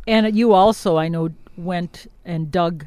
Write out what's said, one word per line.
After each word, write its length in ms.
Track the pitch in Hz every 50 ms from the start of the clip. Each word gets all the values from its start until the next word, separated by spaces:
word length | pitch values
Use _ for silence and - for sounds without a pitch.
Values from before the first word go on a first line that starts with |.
| -
And 300 | 226 220 220 214 220 208
you 160 | 214 240 226
also, 460 | 196 185 190 220 214 - - 196 160 156
I 100 | 160 165
know, 220 | 170 165 165 160 156 - - - -
went 500 | 180 170 180 180 175 175 165 - - - - _ _ -
and 240 | 175 170 160 160 147
dug 340 | 139 180 170 170 175 147 147